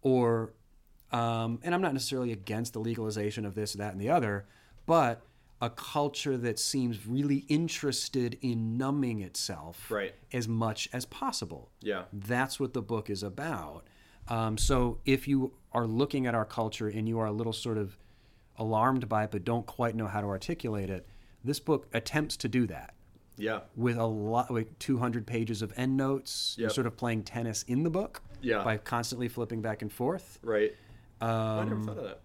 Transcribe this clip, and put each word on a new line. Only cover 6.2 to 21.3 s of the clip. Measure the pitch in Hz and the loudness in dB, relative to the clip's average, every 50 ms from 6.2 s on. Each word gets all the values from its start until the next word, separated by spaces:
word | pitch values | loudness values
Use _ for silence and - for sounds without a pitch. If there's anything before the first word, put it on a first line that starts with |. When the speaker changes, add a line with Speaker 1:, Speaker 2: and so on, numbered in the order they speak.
| - 147 135 | -2 0 0
Speaker 1:
that | 123 117 120 107 - | 0 0 0 0 0
seems | - - - 139 127 120 117 98 98 107 | -2 0 0 0 0 0 -2 -2 -4 -2
really | 120 135 143 143 143 139 143 - | 0 0 2 2 2 2 2 2
interested | 151 151 170 160 - - - 143 123 - - - - 135 123 120 113 - | 2 2 2 2 -2 -2 0 0 0 0 -4 -2 0 0 0 0 -2 -2
in | - 127 120 113 113 113 113 120 | -2 0 0 2 0 0 0 0
numbing | 131 135 139 147 135 123 117 107 | 2 2 2 2 2 2 0 -2
itself | 98 90 85 - - - 95 80 73 82 85 - - - | -4 -6 -6 -6 -4 -4 -6 -8 -8 -12 -14 -14 -6 -4
Speaker 2:
Right. | 113 104 98 - - - - - - | -2 -2 -2 -2 -6 -10 -16 -6 -4
Speaker 1:
as | 127 117 | -2 0
much | 110 113 113 113 110 110 - - - - | 0 2 2 2 2 0 -2 -4 -4 -4
as | 123 123 | -6 -6
possible. | - - - 269 269 214 - - 85 82 69 58 - _ _ | -8 -8 -4 -4 -2 -2 -2 -6 -6 -8 -14 -16 -18 _ _
Speaker 2:
Yeah. | - 104 101 92 90 - - | -2 -2 -2 -2 -4 -8 -10
Speaker 1:
That's | 104 98 104 123 123 131 131 - - | -8 -2 0 2 2 2 0 0 -2
what | 139 127 - | -2 -2 -2
the | 127 107 | -4 -4
book | 87 117 110 104 - | -2 -2 -2 -2 -2
is | 104 92 101 | -4 -4 -4
about. | 101 92 101 139 165 151 98 80 76 76 80 - - - - - - - - - - | -6 -6 -6 -6 -4 -4 -4 -6 -8 -12 -14 -16 -18 -20 -20 -20 -20 -20 -18 -8 -4
Um, | 117 113 113 110 110 107 | -2 0 0 0 2 2
so | - - 143 127 123 120 117 - - | 4 4 6 6 4 2 2 -2 2
if | - 135 131 - | 2 2 2 4
you | 143 139 135 127 131 - - - - - | 2 2 2 2 0 -4 -10 -20 -4 -2
are | 120 117 113 | 0 0 2
looking | 110 117 139 143 - 139 131 123 | 4 2 2 2 2 0 0 2
at | 117 | 2
our | 113 107 | 2 0
culture | - - - 113 107 - - 113 | 0 0 -2 -2 -2 0 -2 -2
and | 107 101 110 110 113 | -2 0 0 0 0
you | 113 113 | 2 2
are | 110 | 0
a | 107 104 | 0 0
little | 107 117 117 110 | 0 -2 -2 -2
sort | - - 123 113 107 | -4 -2 -2 0 0
of | 104 95 - - - - - - - - - - - - _ | -2 -4 -6 -14 -20 -20 -20 -20 -20 -20 -20 -20 -20 -20 _
alarmed | - 113 110 110 107 113 127 131 131 120 104 | -4 -2 2 4 6 6 6 4 4 0 2
by | 113 107 107 | 2 2 2
it | 107 - | 2 -2
but | 101 87 | -2 0
don't | - 117 117 113 | 0 0 0 -2
quite | - - - 123 117 104 | -6 -4 0 0 0 0
know | 113 110 | 0 -2
how | 98 95 104 | -2 -2 -2
to | 104 101 | -2 -2
articulate | 98 95 - - 170 - - 120 107 104 98 95 | -2 -4 -4 -4 -6 -4 -2 -4 -2 -2 -2 -2
it, | 95 90 82 - - - - - | -4 -6 -6 -12 -20 -20 -20 -20